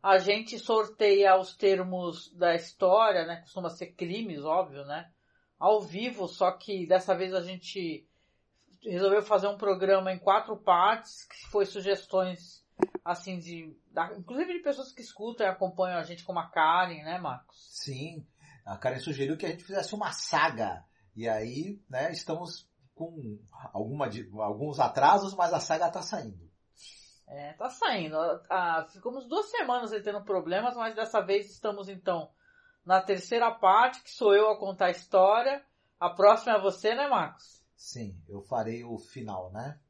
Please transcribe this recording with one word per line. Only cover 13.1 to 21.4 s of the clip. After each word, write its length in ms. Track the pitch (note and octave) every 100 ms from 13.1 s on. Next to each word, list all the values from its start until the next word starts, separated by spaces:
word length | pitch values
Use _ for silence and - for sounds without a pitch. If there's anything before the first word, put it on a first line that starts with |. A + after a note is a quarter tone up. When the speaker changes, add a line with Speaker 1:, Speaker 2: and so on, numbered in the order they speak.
| F3 F#3+ F3+
Speaker 1:
de, 400 | E3 E3+ D#3+ - _
da, 200 | - E3+ G3+
inclusive 360 | F3 B3 F4+
de 100 | F4
pessoas 280 | D4 C4+ C4
que 120 | -
escutam 420 | A#3 - A3 A#3 G3+
e 40 |
acompanham 480 | F#3+ F#3 F3 F#3 F3
a 40 |
gente, 200 | E3 F3
como 160 | - F3+
a 80 | E3
Karen, 540 | - D#3 E3+ F3+ D#3+
né, 160 | D#3 F3+
Marcos? 360 | E3 B2 _ _ -
Speaker 2:
Sim, 560 | - - B2+ D#3 D#3+ - _ _ _ -
a 100 | F#2+
Karen 220 | B2+ C3
sugeriu 400 | - C3+ C#3 D#3
que 80 | E3
a 40 |
gente 140 | E3
fizesse 300 | - F#3+ F3+
uma 180 | G#3 F#3+
saga, 720 | - - D#3 D#3+ A#2 G#2 E2+ _ _ _ G#2+
e 140 | A2+
aí, 500 | A2